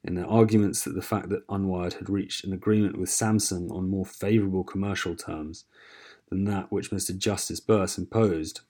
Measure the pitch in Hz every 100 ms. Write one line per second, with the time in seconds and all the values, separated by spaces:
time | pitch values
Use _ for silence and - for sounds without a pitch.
0 | - 90 87 113 110 110 101 - - 92
1 | - 104 - 98 - 98 98 90 90 -
2 | 95 101 - - 95 95 - 107 104 -
3 | 90 - 110 110 - 90 87 92 92 95
4 | 92 - 98 110 98 95 90 95 101 95
5 | 90 82 - 80 76 82 _ _ - -
6 | - - _ 95 98 98 92 98 - 98
7 | - 95 107 98 - 87 - 110 92 -
8 | 90 113 110 80 78 -